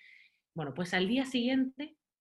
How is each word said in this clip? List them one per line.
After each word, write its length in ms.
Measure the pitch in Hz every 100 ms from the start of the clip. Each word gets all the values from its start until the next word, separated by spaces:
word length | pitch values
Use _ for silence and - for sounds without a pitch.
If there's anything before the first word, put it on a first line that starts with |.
| - - - _ _
bueno, 200 | 170 147
pues 200 | 156 180
al 140 | 190 190
día 180 | 254 262
siguiente, 720 | 254 240 262 262 - 302 - _ _